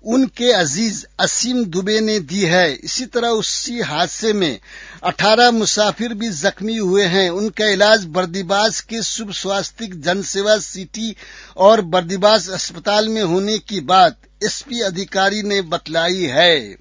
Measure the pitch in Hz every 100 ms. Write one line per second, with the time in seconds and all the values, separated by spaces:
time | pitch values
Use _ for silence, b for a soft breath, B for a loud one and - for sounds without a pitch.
0 | 214 247 262 - 247 208 160 151 226 156
1 | - - 185 - 233 247 214 165 190 214
2 | 220 214 143 190 170 180 170 131 - -
3 | 247 240 233 220 190 - - 240 202 151
4 | 175 - 220 208 170 107 B B B B
5 | 180 - 202 220 240 233 208 208 208 -
6 | 233 208 226 156 190 - 208 226 190 196
7 | 190 190 185 180 214 - 214 190 208 220
8 | 175 165 185 185 175 196 220 - - 226
9 | 185 - 214 - 190 196 - - 226 180
10 | 147 196 170 190 202 214 - 185 185 -
11 | 226 190 B B B - 190 220 175 185
12 | 170 190 208 214 175 185 - 170 208 208
13 | 220 220 190 180 202 214 - 196 135 185
14 | 170 - _ _ 208 - - 233 202 175
15 | 196 190 196 214 208 202 170 170 - 165
16 | 170 185 160 135 175 156 104 -